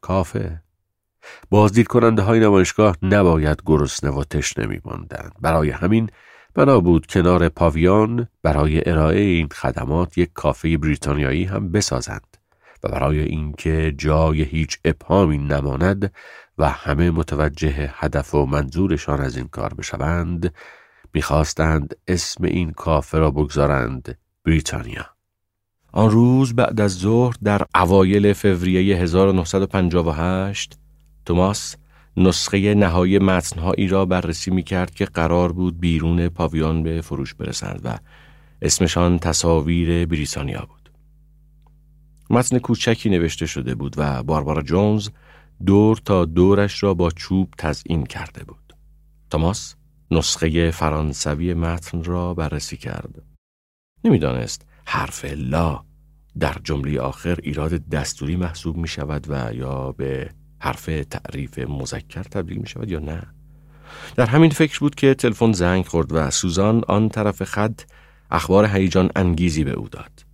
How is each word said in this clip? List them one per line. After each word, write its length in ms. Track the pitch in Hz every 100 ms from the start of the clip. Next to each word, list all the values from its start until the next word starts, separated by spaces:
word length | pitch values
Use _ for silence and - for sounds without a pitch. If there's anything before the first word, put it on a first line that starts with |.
کافه. 600 | - 95 90 110 98 82 _ _ _ _ _ _ - - -
بازدید 360 | 101 107 104 117
کننده 360 | 123 117 110
های 180 | 101 113
نمایشگاه 560 | 107 98 90 - 107 82
نباید 600 | 95 104 92 80 76 76 -
گرسنه 440 | 76 71 - 73
و 140 | 69
تشنه 420 | 73 76 65 - 55
می‌ماندند. 680 | 50 - 50 - - - -
برای 300 | 76 82 76
همین 400 | 64 90 110 113 _ _ - _
بنا 260 | - 139 127
بود 260 | 90 82 -
کنار 420 | 98 87 90 82
پاویون 760 | - 85 80 87 101 110 120 120 _
برای 480 | 82 76 76 78 -
ارائهٔ 300 | 82 78 87
این 280 | 101 87 76
خدمات 680 | - 65 60 62 78 87 -
یک 140 | 87
کافهٔ 440 | - 76 67 80 82
بریتانیایی 680 | 76 73 71 71 67 71
هم 280 | 92 104 101
بسازند 640 | 104 98 64 - 101 _ _ _ _ _ _
و 60 | -
برای 300 | 65 65 76
اینکه 760 | 76 78 76 73 80 78 78 71
جای 440 | 73 78 80 78
هیچ 360 | 76 80 76 -
ابهامی 540 | 80 78 - 92 90 73
نماند 720 | 71 71 69 67 90 98 95 - - - - -
و 100 | 76
همه 420 | - - 73 87
متوجه 800 | 80 82 73 76 71 78 71 71
هدف 400 | - 73 71 69
و 120 | 73 69
منظورشان 760 | 73 69 80 95 82 - 73
از 160 | 65 58
این 120 | 62
کار 260 | - 52
بشوند، 800 | - - - 73 85 85 85 87 - - - _ _ _
می‌خواستند 840 | 76 - 73 78 - 80 78 71 - -
اسم 360 | 90 - -
این 260 | 90 92 85
کافه 480 | 78 - 78 - 80
را 120 | 78
بگذارند 880 | 71 73 73 71 69 60 65 - - _ _
بریتانیا. 640 | - 80 - - 58 - - _ _ _ _ _ _ _ _
آن 180 | 85 110
روز 440 | 110 123 131 135
بعد 260 | 117 117 107
از 180 | 104 92
ظهر 360 | 95 117 123 117
در 180 | 104 101 -
اوایل 580 | 87 90 98 95 101 104
فوریهٔ 680 | 98 101 90 92 92 98 92
هزار 260 | 90 90 98
و 40 |
نهصد 300 | 95 82 98
و 40 | 95
پنجاه 400 | 98 90 87 82
و 40 |
هشت، 680 | 78 85 92 98 101 - - _ _ _ _
توماس 520 | - 87 95 101 - - _ _ _ -
نسخهٔ 580 | 92 85 - 98 101
نهایی 440 | 104 95 87 92 98
متن‌هایی 680 | 95 90 85 87 85 - 95
را 200 | 95 92
بررسی 440 | 90 85 82 -
می‌کرد 440 | 92 85 92 90
که 100 | -
قرار 480 | 98 - 82 87 90
بود 280 | 85 90 85
بیرون 480 | 85 82 80 85 85
پاویون 540 | 85 82 80 78 80
به 180 | 80 82
فروش 340 | 80 69 67
برسند 460 | - - - 50 50
و 140 | 60 55 - - - - _ _
اسمشان 560 | 78 - 85 87 87 87
تصاویر 880 | 85 80 85 82 76 85 82 85 85
بریتانیا 600 | 80 73 - 69 - -
بود. 220 | _ _ _ _ _ _ _ _ _ _ _ _ _ _ _ -
متن 280 | 117 127 123
کوچکی 520 | - 117 - 113 110
نوشته 360 | 92 82 - 82
شده 280 | - 62
بود 200 | 60 71 76
و 260 | 73 65
باربارا 400 | 64 78 71 76
جونز 460 | 71 85 104 107 104 - - - _ _ 92
دور 300 | 101 107 110
تا 280 | - 95
دورش 580 | 85 82 92 101 101 -
را 120 | 101
با 160 | 90 87
چوب 440 | 80 - 95 92 -
تزئین 480 | 78 71 - 82 -
کرده 380 | - - -
بود. 280 | - - _ _ _ _ _ _ _
توماس 440 | 78 82 101 - - _ _ _
نسخهٔ 600 | 82 73 - 82 80 82
فرانسوی 840 | 80 78 76 78 69 76 73 87
متن 500 | 85 82 85 - 87
را 300 | 82 87 87
بررسی 420 | 82 78 73 - -
کرد. 460 | - 50 - - - _ _ _ _ _ _ _
نمی‌دانست 640 | 233 123 71 62 58 - _ _ -
حرف 340 | - - -
لا 600 | 71 71 64 78 82 67 - _ _ _ _ -
در 180 | 71 80
جملهٔ 360 | 76 73 69 71
آخر 380 | 65 65 85 85
ایراد 460 | - 71 78 85 -
دستوری 480 | 78 69 - 71 87
محسوب 400 | 90 80 85 82
می‌شود 500 | 82 - 73 73 71
و 260 | 69 58
یا 380 | 57 65 67 65
به 380 | 64 67 67 - - - -
حرف 320 | - - - 78 69
تعریف 480 | - - 69 67 -
مذکر 640 | 64 69 65 - - -
تبدیل 360 | 95 101 87 95
می‌شود 320 | - 120 113
یا 80 | 82
نه. 240 | 76 82 - - - - - - - - - -
در 100 | 117
همین 240 | 139 165
فکر 280 | 151 156 -
بود 160 | 143
که 200 | - 135
تلفن 380 | 135 120 101 117
زنگ 340 | 98 87 92 90
خورد 260 | 85 73
و 180 | 80 71
سوزان 540 | - 92 85 101 113 -
آن 200 | 101 110
طرف 340 | 110 104 101
خط 380 | 95 - 110 110 - - - _ _
اخبار 360 | 82 78 92 107
هیجان 440 | 98 95 92 92 -
انگیزی 480 | 92 82 87 78
به 80 | 71
او 160 | 50 -
داد. 360 | - - _ _